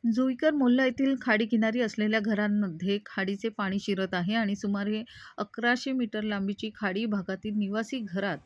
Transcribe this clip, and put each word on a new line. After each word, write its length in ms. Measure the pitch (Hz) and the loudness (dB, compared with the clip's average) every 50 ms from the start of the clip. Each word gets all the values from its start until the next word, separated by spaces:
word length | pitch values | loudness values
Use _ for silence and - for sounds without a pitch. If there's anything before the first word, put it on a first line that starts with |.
| - 233 214 | 2 2 2
जुईकर 360 | 247 262 262 254 247 311 311 | 4 2 2 0 2 2 2
मोहल्ला 340 | 302 294 262 247 247 262 262 | 4 6 4 6 6 6 4
येथील 300 | 262 247 262 269 269 269 262 | 2 2 2 2 2 2 2
खाडी 240 | - 262 214 214 233 | 2 2 2 2 4
किनारी 340 | 214 240 220 220 220 220 247 | 2 2 2 2 2 2 0
असलेल्या 400 | 240 214 - - 214 214 220 226 | 0 0 0 0 0 2 2 2
घरांमध्ये 760 | 202 226 214 202 208 208 208 208 208 185 160 160 180 196 202 208 208 | 2 0 0 2 2 2 2 2 0 -2 -4 -4 -2 0 0 -2 _
खाडीचे 420 | - - 208 190 190 202 196 - 226 | -6 -4 -2 -2 -2 -2 -4 -4 -6
पाणी 300 | 214 - 202 190 196 202 | -4 -2 -2 0 -2 -2
शिरत 340 | - - 196 185 190 185 190 | 0 -2 0 0 0 -2 -2
आहे 200 | 180 175 190 220 | -2 0 0 0
आणि 220 | 233 220 202 208 | 0 0 0 -2
सुमारे 460 | 202 - 202 202 196 202 208 214 214 240 - - - - - - - | -2 -2 -2 -2 -2 -2 -2 -2 -4 -6 -10 -16 -20 -20 -18 -8 -8
अकराशे 540 | 208 - - - 220 240 247 247 - 269 | -8 -6 -6 -2 0 2 0 0 0 -4
मीटर 300 | 262 262 240 220 - 214 | -2 -2 -2 -2 -4 -4
लांबीची 480 | 214 214 208 196 196 196 202 - - 214 214 | -2 -2 -2 -2 -2 -4 -4 -4 -8 -10 -6
खाडी 320 | - 220 190 185 208 233 | -4 -4 -2 -2 -2 -2
भागातील 480 | 226 208 196 180 - 190 190 - 214 208 | 0 -2 -2 -2 -4 -6 -6 -6 -4 -2
निवासी 440 | 214 202 190 202 220 226 220 - 254 | -2 -2 0 -2 -4 -4 -4 -6 -6
घरात 400 | 220 185 170 196 196 196 160 135 - | -6 -6 -4 -4 -2 -2 -4 -6 -10